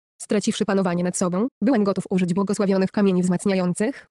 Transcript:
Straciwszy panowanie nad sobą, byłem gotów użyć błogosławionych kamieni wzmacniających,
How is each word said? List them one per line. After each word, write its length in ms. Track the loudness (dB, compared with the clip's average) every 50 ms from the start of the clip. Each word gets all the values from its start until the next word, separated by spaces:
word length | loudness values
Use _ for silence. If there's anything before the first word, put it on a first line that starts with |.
| _ _ _ -18 -6
Straciwszy 420 | -2 -2 0 0 0 -2 -2 -2
panowanie 400 | 0 0 0 0 0 0 0 -2
nad 120 | -2 -2
sobą, 320 | -2 -2 -2 0 -2 -2 -4 _ -2 0
byłem 220 | 2 2 2 2
gotów 200 | 2 0 -2 -4 -2
użyć 240 | 0 0 0 0 0
błogosławionych 560 | -2 0 -2 0 0 0 2 2 2 0 0
kamieni 320 | 0 2 2 2 2 2 2
wzmacniających, 840 | 0 0 0 0 0 0 0 0 -2 -2 -2 -2 -4 -4 -8 -16 _